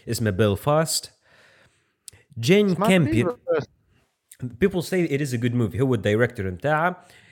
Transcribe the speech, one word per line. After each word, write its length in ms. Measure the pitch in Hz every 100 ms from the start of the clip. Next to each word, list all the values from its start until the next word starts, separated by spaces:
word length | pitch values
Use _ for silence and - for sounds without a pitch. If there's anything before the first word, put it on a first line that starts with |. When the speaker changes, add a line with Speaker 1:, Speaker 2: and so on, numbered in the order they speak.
| -
Speaker 1:
اسمه 220 | 117 110
بيلفاست. 840 | 95 110 98 - 151 160 - - _ _ _ _ _ _ _ _ _ - - _ -
جين 360 | 117 196 208
Speaker 2:
سمعت 160 | 160 196
Speaker 1:
كامبيون. 400 | 185 151 - -
Speaker 2:
فيه 60 | - - 160
بس. 100 | 135 _ _ _ _ _ _ -
Speaker 1:
People 400 | 127 - 196 190
say 260 | 151 185 165
it 120 | 139
is 120 | 147
a 100 | 123
good 120 | 120
movie. 260 | 120 110 95
هو 140 | 135
الدايركتور 560 | 120 98 107 120 - 95
متاعه. 560 | 90 139 151 175 180 - - _